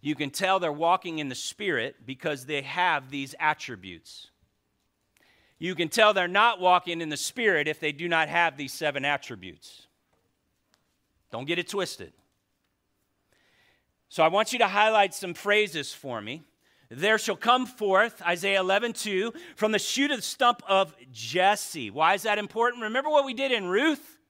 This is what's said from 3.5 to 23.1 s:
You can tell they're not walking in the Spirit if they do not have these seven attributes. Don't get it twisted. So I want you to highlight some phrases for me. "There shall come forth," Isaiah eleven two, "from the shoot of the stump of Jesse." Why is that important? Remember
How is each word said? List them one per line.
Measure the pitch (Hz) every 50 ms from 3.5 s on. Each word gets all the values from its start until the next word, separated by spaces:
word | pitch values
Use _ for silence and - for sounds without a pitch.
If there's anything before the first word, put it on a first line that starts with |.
| 151 - - - 127 101 90 95 87 82 _ - - - - - _ _ _ _ _ _ _ _ _ _ _ _ _ _ _ _ _ _ _ _ _ _ _ _ _ _
You | 160 175 185
can | 143 170 156
tell | - 233 220 208 214
they're | 196 180 175
not | 180 202 220 240 226 185
walking | 180 185 180 180 175 175 170 165
in | 165 156
the | 151
Spirit | 139 - - - - 240 214 185 156 147
if | 156 151 -
they | - 151
do | 147 143 170 175
not | 170 160 160 151
have | 165 170 170 165 143
these | 139 147 127 -
seven | - 160 151 139 143 135
attributes. | 143 147 139 - - 123 101 90 92 76 _ _ - - - - _ _ _ _ _ _ _ _ _ _ _ _ _ _ _ _ _ _ _ _ _ _ _ _ _ _ _ _ _ -
Don't | 113 131
get | 143 170 170
it | 175 -
twisted. | - 202 185 - - - 95 80 _ _ _ _ _ _ _ _ _ _ _ _ _ _ _ _ _ _ _ _ _ _ _ _ _ _ _ _ _ _ _ _ _ _ _ _ _ _ _ _
So | - - 160
I | 160
want | 175 202 220 - 247
you | 247
to | 226 196
highlight | 190 202 214 220 220 214 202 196 -
some | - 196 180 170
phrases | - - 196 202 208 214 202 151 165 143 - -
for | - - 139 123 113
me. | 101 107 127 160 156 _ _ _ _ _ _ _ _ _
"There | 117 123 160 208 220 214
shall | - - 196
come | - - 220 247 262 254
forth," | 214 - - 220 202 190 185 214 233 220 - 175
Isaiah | 170 175 175 175 196 196 196
eleven | 185 185 190 202 226 240 233
two, | - - 214 202 185 202 233 233 330 - - -
"from | - 214 220 220
the | 202
shoot | - - - 240 277 294 294
of | 240
the | -
stump | - - - 262 240 240 240 - -
of | 196 190 190 - - _ - 135
Jesse." | 127 110 113 113 123 175 180 196 208 202 - - - 160 123 104
Why | 98 139 156 165 190
is | 202 -
that | 226 208 208
important? | 208 196 - 226 233 240 240 247 226
Remember | 214 220 254 277 302